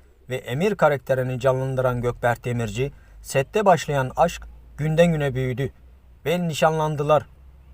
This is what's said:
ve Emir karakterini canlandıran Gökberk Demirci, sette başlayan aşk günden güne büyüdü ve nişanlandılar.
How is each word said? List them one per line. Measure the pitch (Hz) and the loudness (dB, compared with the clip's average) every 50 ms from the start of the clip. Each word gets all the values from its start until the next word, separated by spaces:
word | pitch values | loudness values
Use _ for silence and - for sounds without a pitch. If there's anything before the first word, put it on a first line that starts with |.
| - _ _ _ _ - | -20 _ _ _ _ -10
ve | 127 | -10
Emir | - - 113 120 147 190 220 196 | -8 -6 -6 -4 -2 0 -2 2
karakterini | - 165 147 143 131 - - 131 127 127 127 127 120 | 2 2 2 2 0 -2 -2 0 0 0 -2 -4 0
canlandıran | 123 131 131 131 131 135 131 127 127 127 123 120 | 2 2 2 2 -2 -2 -2 0 0 0 0 0
Gökberk | 120 123 117 - 123 120 120 - - | -2 -2 -2 0 0 0 0 0 -4
Demirci, | 123 120 120 113 104 98 120 135 143 - - - - - - | -4 -4 -2 -4 -4 -2 -4 -4 -4 -6 -12 -20 -20 -20 -20
sette | - - - 135 139 - - 214 202 | -12 -2 -2 -2 -2 0 -2 2 4
başlayan | 196 175 - - - 143 135 127 127 - | 4 4 4 2 -2 -2 -2 -2 -2 0
aşk | 135 165 175 - - - - - - - - - | 0 0 0 0 -6 -14 -18 -20 -20 -20 -16 -8
günden | - 147 156 156 160 175 | -4 -2 0 4 4 4
güne | 175 160 151 143 139 123 | 4 4 0 -2 -2 -2
büyüdü | 131 131 127 120 127 135 127 - - - - - - _ - - - - | -2 -4 -4 -4 -4 -4 -6 -8 -12 -20 -20 -20 -20 _ -20 -20 -8 -4
ve | 139 175 180 175 165 | -2 -2 -2 -2 -4
nişanlandılar. | 143 - 170 160 160 156 156 156 151 139 147 147 151 139 - - - - - - - - - - | 0 0 2 2 2 0 -2 -2 -2 -2 2 2 2 2 2 -2 -12 -20 -20 -20 -20 -20 -20 -20